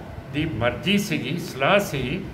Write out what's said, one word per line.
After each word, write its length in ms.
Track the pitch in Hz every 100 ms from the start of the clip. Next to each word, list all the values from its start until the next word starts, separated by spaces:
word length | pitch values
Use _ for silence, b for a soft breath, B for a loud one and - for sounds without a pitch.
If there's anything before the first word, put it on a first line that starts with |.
| - - -
ਦੀ 120 | 139 156 110
ਮਰਜ਼ੀ 420 | 120 120 143 202
ਸੀਗੀ, 380 | - 156 131 165
ਸਲਾਹ 360 | - 127 139 196 196
ਸੀ 360 | 147 123 175 -